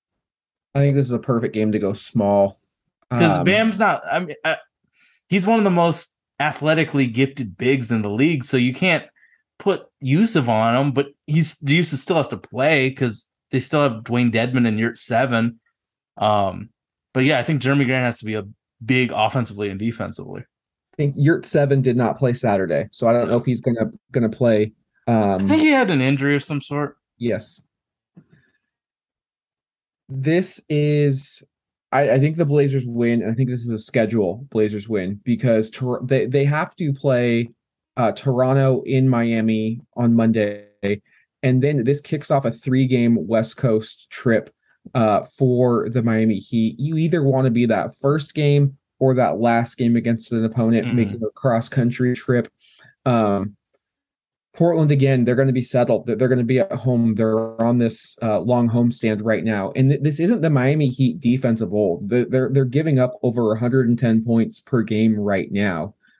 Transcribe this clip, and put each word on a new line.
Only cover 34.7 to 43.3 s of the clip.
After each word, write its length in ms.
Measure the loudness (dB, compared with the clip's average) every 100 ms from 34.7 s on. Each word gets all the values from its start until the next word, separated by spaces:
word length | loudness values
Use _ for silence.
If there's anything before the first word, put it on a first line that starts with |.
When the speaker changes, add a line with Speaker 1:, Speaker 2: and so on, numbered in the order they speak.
| -2 -6
Speaker 1:
win 320 | -4 -4 -6
because 460 | -4 0 2 2 0
Tor-, 320 | -4 -6 -4
they, 220 | -2 0 0
they 200 | 0 0
have 300 | 0 -4 -4
to 160 | -4
play, 560 | -2 0 0 2 0 -4 _ _ _ _ -2
uh, 140 | -2
Toronto 680 | 0 -2 0 2 2 2 0
in 260 | 0 0 2
Miami 720 | 2 0 0 0 0 -2 -6 -10 -2
on 180 | 2
Monday, 520 | 2 2 2 -2 -4 -16 _ -6 -6 _ _ _ _
and 180 | 0 2
then 220 | 2 0
this 160 | 0 -2
kicks 320 | -4 -8 -2
off 140 | -2 -2
a 60 |
three-game 760 | -6 -2 0 2 2 2 2
West 300 | 0